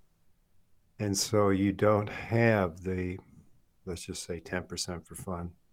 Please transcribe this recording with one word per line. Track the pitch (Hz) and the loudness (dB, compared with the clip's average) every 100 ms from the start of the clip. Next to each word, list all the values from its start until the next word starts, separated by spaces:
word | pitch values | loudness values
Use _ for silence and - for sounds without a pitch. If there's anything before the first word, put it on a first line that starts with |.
| _ _ _ _ _ _ _ _ _ - | _ _ _ _ _ _ _ _ _ -4
And | 104 95 | -2 0
so | - 107 101 | 2 4 4
you | 95 98 | 4 2
don't | 98 104 104 104 | 4 4 4 2
have | - - 117 117 107 90 90 | -6 -2 4 6 6 2 -2
the, | 90 92 90 90 - - - - _ _ 95 | -6 -4 -4 -6 -12 -20 -20 -20 _ _ -10
let's | 87 - | -8 -8
just | 85 | -10
say | - 85 | -8 -10
ten | - 90 | -6 -6
percent | - 87 - 85 - | -6 -8 -6 -8 -12
for | 82 | -14
fun. | - 87 87 - _ | -8 -8 -8 -12 _